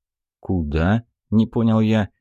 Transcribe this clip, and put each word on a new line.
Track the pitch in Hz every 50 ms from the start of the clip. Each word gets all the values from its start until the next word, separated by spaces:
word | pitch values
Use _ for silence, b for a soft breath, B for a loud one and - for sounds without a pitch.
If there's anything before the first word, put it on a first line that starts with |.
| _ _ _ _ _ _ _ _
"Куда?" | - - 98 87 78 71 71 78 82 92 107 117 - _ _ _ _ _
не | 101 110 110
понял | 107 - 123 113 113 110 110
я. | 110 110 110 110 101 - - _